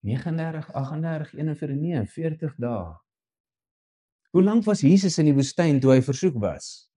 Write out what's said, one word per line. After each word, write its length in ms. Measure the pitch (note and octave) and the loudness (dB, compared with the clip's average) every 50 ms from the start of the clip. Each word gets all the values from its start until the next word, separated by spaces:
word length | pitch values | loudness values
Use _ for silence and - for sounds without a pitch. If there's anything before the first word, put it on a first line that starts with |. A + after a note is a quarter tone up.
Negendertig, 720 | - G#2 A2+ C3 - E3+ D#3+ E3 D#3+ E3 D#3+ D#3 D3+ - - | -4 -4 -6 -4 -4 -6 -6 -4 -6 -6 -8 -10 -12 -10 -8
aggendertig, 600 | - C3+ C3 D#3 D3+ D#3+ E3 E3 D#3 D#3 - - | -8 -6 -6 -6 -6 -6 -6 -6 -6 -8 -10 -8
eenenveertig, 420 | - D3+ D#3 D3+ D3+ - D3 C#3 | -6 -4 -4 -4 -4 -6 -6 -6
nee, 260 | C#3 D3+ E3+ F3 C#3 G#2 | -4 -4 -2 -2 -4 -4
veertig 480 | - - - E3 D#3+ D#3 D#3+ D#3+ D#3 C3+ | -6 -6 -6 -6 -6 -6 -4 -8 -10 -6
dae. 400 | - A#2+ A#2+ A#2+ G#2+ F2+ E2 D#2+ - _ _ _ _ _ _ _ _ _ _ _ _ _ _ _ _ _ _ _ _ _ _ _ _ _ _ | -6 -6 -4 -4 -6 -8 -10 -12 -18 _ _ _ _ _ _ _ _ _ _ _ _ _ _ _ _ _ _ _ _ _ _ _ _ _ _
Hoe 120 | _ F3 F#3 | _ 4 4
lank 220 | G3+ G#3+ A#3 G#3 | 4 4 2 2
was 160 | G#3 G#3 - | 2 0 2
Jesus 380 | - C#3 F3+ G3 F#3+ F#3+ D#3+ - | 4 6 6 6 4 2 0 2
in 80 | D#3 | 2
die 80 | D3+ C#3+ | 4 4
woestyn 460 | C#3 C3+ C3+ - - F3 E3 C#3+ C3+ | 4 2 0 0 0 2 2 2 4
toe 120 | B2+ C3 C3 | 4 6 4
hy 100 | C3 B2 | 4 4
versoek 320 | - C#3 C3 - F#3 C#3+ | 2 -4 -2 -2 -2 -2
was? 560 | A#2+ G#2 F#2 D2 C2+ - - - - _ _ _ | 0 -4 -4 -6 -6 -14 -18 -20 -20 _ _ _